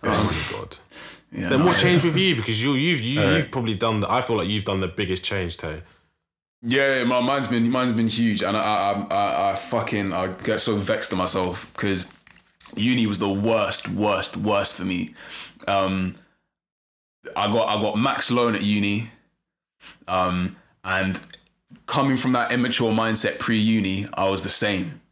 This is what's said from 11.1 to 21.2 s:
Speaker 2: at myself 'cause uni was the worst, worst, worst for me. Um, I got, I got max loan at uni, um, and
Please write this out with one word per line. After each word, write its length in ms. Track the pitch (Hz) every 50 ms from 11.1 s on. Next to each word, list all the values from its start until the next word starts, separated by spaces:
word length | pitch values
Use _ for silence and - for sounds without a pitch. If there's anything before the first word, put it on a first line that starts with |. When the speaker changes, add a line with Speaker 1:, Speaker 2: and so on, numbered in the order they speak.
Speaker 2:
at 60 | 104 92
myself 540 | 92 90 - 98 92 92 90 98 - - -
'cause 300 | - - 101 98 92 90 - - - _ - - - _ _ _ _ - - -
uni 320 | - 104 123 127 127 113 107
was 100 | 101 90
the 100 | 107 101
worst, 580 | 98 98 101 113 113 110 104 95 - - - 107
worst, 480 | 98 95 104 104 101 87 85 - - -
worst 400 | - 107 104 101 98 98 - -
for 80 | 92
me. 300 | 92 92 87 - - - - - - - - - - - - - -
Um, 480 | 101 98 95 95 95 92 92 92 - - - _ _ _ _ _ _ _ _ _ _ _ _ _ _ _ _ _ _ _ _ - -
I 120 | - 104 104
got, 160 | 104 113 110 -
I 140 | 107 104
got 160 | 110 107 92 104
max 320 | 120 135 - - - -
loan 240 | 120 120 120 117 110
at 80 | 101 101
uni, 460 | 104 104 104 104 101 101 107 117 113 - _ _ _ _ _ _ _ _ _ _ _ _ _ - - - _ _ -
um, 480 | 92 92 92 90 90 90 90 95 - - _ _ _ _ _
and 360 | 92 95 95 95 95 92 -